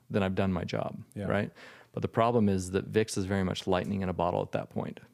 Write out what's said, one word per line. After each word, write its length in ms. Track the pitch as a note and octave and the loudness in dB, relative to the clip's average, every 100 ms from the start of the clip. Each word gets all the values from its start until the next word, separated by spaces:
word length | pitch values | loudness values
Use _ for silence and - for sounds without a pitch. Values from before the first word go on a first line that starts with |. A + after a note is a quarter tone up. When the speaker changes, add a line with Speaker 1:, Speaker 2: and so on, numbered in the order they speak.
| _ | _
Speaker 1:
then 140 | A2 | 0
I've 100 | F#2+ | 0
done 180 | F#2+ G2 | 2 0
my 120 | F2+ | 0
job," 340 | - - - - A2 | -2 -4 -4 -8 -12
Speaker 2:
Yeah. 120 | - G2 | -8 -2
Speaker 1:
right? 240 | G2+ G#2+ - - - - | 0 -2 -8 -20 -20 -12
But 80 | - | -6
the 60 | G#2 | -2
problem 420 | - A#2 A#2+ G2+ | 2 4 6 4
is 220 | F#2+ F#2 | 2 0
that 140 | F#2+ - | -2 0
vix 300 | G#2 G#2+ - | 0 2 0
is 100 | F#2 | 0
very 180 | G2 | 0
much 240 | F#2 - - | 0 -2 0
lightning 340 | F2+ F2+ G2 | 0 0 -2
in 80 | F#2 | -2
a 40 | |
bottle 280 | F2+ E2+ G1+ | 0 0 0
at 120 | - | -2
that 180 | G#1 - | -4 -4
point. 280 | - - - - | -6 -6 -10 -18